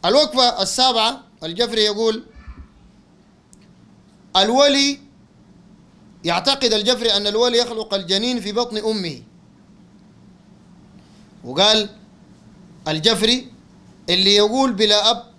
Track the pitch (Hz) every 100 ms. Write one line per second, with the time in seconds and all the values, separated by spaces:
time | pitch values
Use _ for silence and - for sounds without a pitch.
0 | 175 254 302 262 247 208 190 - 262 226
1 | 220 262 - _ 160 175 233 226 214 208
2 | 226 220 - - - - - _ - _
3 | _ _ _ _ _ - - _ - -
4 | - _ - 185 208 254 285 277 277 285
5 | - - _ _ - - - - - _
6 | - - 165 170 180 277 247 214 208 247
7 | 233 202 208 214 247 233 240 226 214 196
8 | 175 196 240 240 196 208 240 214 220 214
9 | 170 127 - - - - _ - - -
10 | - - - - - - - - - -
11 | - - - - 120 139 208 220 202 -
12 | - - - - - - - - 156 156
13 | 180 220 220 254 254 - - - - -
14 | - 180 190 202 208 254 269 202 214 208
15 | 214 220 -